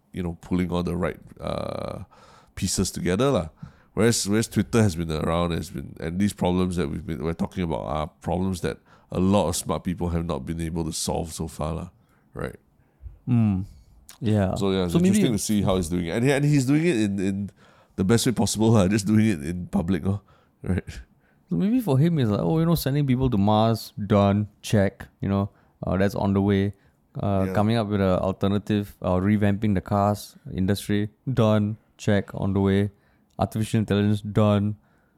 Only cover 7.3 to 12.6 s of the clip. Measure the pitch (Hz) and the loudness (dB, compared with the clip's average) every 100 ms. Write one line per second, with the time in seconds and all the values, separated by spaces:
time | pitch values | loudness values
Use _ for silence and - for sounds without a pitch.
7.3 | 82 - - 85 62 50 76 76 _ - | -4 -6 -4 -4 -4 -4 -4 -6 _ -6
8.3 | 90 95 90 71 - _ - - - 95 | -2 -2 -4 -6 -8 _ -20 -8 -2 2
9.3 | 101 80 90 - 80 92 85 85 85 85 | 2 2 -2 -4 -6 -4 -4 -2 -4 -4
10.3 | 71 82 82 82 85 80 80 - 80 82 | -6 -6 -6 -6 -4 -6 -6 -4 -4 -6
11.3 | - 80 - 76 80 90 _ _ _ _ | -8 -10 -6 -6 -6 -10 _ _ _ _
12.3 | - 67 - | -12 -10 -12